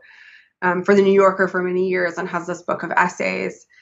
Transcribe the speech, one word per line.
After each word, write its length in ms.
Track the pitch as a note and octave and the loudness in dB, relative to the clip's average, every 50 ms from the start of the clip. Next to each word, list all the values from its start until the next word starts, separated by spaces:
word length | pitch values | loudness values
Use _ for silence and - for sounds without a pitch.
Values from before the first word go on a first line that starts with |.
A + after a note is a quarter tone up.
| _ - - - - - - - _ _ _ _ | _ -20 -20 -20 -20 -20 -20 -20 _ _ _ _
um, 220 | F#3 F3+ F3+ F3+ F3+ | -2 -2 -2 0 2
for 100 | G3 G3+ | 2 4
The 80 | G3 | 4
New 120 | G3 G3 G3 | 4 6 6
Yorker 340 | G3 G3 F#3+ F#3+ G3 F#3+ | 6 4 4 4 2 -2
for 160 | F#3 F#3 F3+ F3+ | -2 -2 -4 -4
many 260 | F3+ F3+ F#3 F#3 F#3 | -2 -2 -2 0 0
years 300 | F3+ F#3 F3 E3+ E3+ F3 | 0 -2 -2 -2 -4 -6
and 100 | F3+ F3+ | -8 -6
has 160 | F3+ E3+ E3 | -6 -6 -6
this 160 | F3+ F3 F3 | -8 -10 -8
book 220 | - - - - F3 | -6 -6 -6 -6 -6
of 80 | F3 | -2
essays. 760 | - E3+ F#3 F#3 - - - F#2+ F#3 F#3 F#3+ - - - _ _ _ _ | 0 0 0 0 -2 -4 -6 -4 -4 -6 -6 -8 -10 -12 _ _ _ _